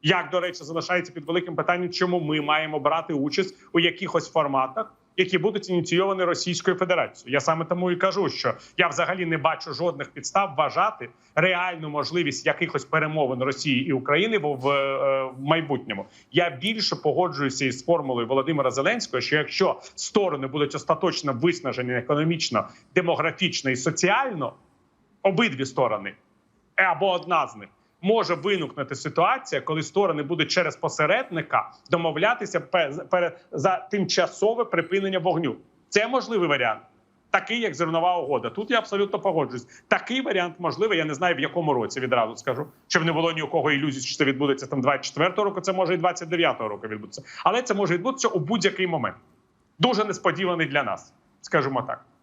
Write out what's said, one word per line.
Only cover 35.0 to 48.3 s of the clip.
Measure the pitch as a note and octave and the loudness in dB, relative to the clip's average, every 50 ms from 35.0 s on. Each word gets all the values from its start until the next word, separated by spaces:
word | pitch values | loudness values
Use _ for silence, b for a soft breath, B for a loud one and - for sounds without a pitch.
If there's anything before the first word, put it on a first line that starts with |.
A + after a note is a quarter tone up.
| G3 G3 F#3+ F#3 | 0 0 -2 0
вогню. | D#3+ F#3 E3+ D#3 E3+ C#3 A2 - - _ _ _ _ _ | 0 0 0 0 0 -2 -4 -4 -12 _ _ _ _ _
Це | - G3+ G#3+ A#3 | 2 2 2 2
можливий | B3+ C4 G#3+ - A#3 G#3 F3 D#3+ | 0 -2 -2 0 0 0 2 2
варіант. | C#3+ C3+ B2 A#2 A2 G2+ - - _ _ _ _ _ _ _ _ | 2 2 2 0 0 -2 -6 -20 _ _ _ _ _ _ _ _
Такий, | - F#3+ F#3+ - A3 A#3+ | 0 0 0 2 -4 -2
як | A#3 G#3 D3 | -2 -2 0
зернова | B2+ E3+ D#3+ D#3+ E3 E3 F3+ F3+ | 0 -2 0 2 2 2 2 2
угода. | F3 D3+ C3 C#3+ B2 A2 A#2+ | 2 0 0 0 0 0 -2
Тут | - - G#3+ A3 | -6 -6 -4 0
я | B3+ A3+ | 0 0
абсолютно | A3 - - G3 G3+ G3 - - | 0 0 0 0 0 0 0 -2
погоджуюсь. | - G3 F3 D#3+ C#3+ A2 A#2+ B2 - B B B B _ | 0 0 2 2 0 0 -4 -10 -10 B B B B _
Такий | G#3+ F#3+ - - A#3+ C4 | 0 0 0 -2 -4 -4
варіант | C4+ - G#3+ F#3+ F3 F3 E3 D#3+ | -2 0 0 0 0 -2 -4 -4
можливий, | F3 E3 C#3+ - G3 A3 G3+ E3 | -4 -4 0 0 0 2 2 2
я | D#3+ | 0
не | D#3 D3+ | 0 -2
знаю, | C3 F3+ F3+ E3+ | 0 2 2 2
в | C#3 | 2
якому | C#3+ C#3+ - F3 E3+ D#3 C#3+ | 0 -2 -2 -2 2 2 2
році, | B2 A2+ G#2 - C3+ | 2 2 -2 -4 -4
відразу | B2+ B2+ C3 A#2+ A2+ A2 A#2 | -2 2 2 2 2 2 0
скажу. | - - - B2 A#2+ D3+ - b b b b | -8 -4 -4 -4 -4 -4 -10 b b b b
Щоб | - F3+ D#3+ | 0 2 2
не | E3 E3 | 4 2
було | D3+ E3 E3+ E3 | 2 2 0 0
ні | D#3+ D#3 | -2 -4
у | D3 | -2
кого | - E3 C3 D3+ | -2 0 2 2
ілюзій, | D3 C#3 C#3+ D3+ C3+ C3+ | 2 2 2 0 -2 -4
що | C3 - - | -6 -8 -2
це | - D3+ | 0 2
відбудеться | C3+ C3+ B2+ C#3+ C#3+ C3+ C3+ C#3 | 2 2 2 2 2 2 0 -2
там | C3+ - C#3 | -6 -4 0
двадцять | B2 C3+ C#3+ C3 - | 2 2 2 2 -2
четвертого | - - C#3+ D#3 F#3 F#3 - G#3 | -8 -2 0 0 0 2 0 0
року, | G3+ G3 F#3+ | 0 -2 -2
це | E3 G3 F#3+ | -2 -2 0
може | F#3 F#3+ E3 F3+ | 0 2 2 0
і | |
двадцять | F3 D#3+ F3+ E3+ - F3 D#3+ | 2 2 0 0 0 -6 -4
дев'ятого | E3 E3+ E3+ D3+ B2 - A#2 G#2+ | -2 2 2 2 2 0 -4 -6
року | G#2 G2 - A2 | -6 -6 -8 -8
відбудеться. | G#2+ G#2+ G#2 G2+ - - B2 B B B B | -8 -8 -10 -12 -16 -16 -18 B B B B
Але | - G3 A#3+ B3+ | 2 2 2 0
це | B3 G#3+ | 0 0
може | G3 G3+ E3+ F3 | 0 2 2 0
відбутися | F3 F3 B3+ C4 - - | 0 0 -2 -4 0 0
у | A3+ | 0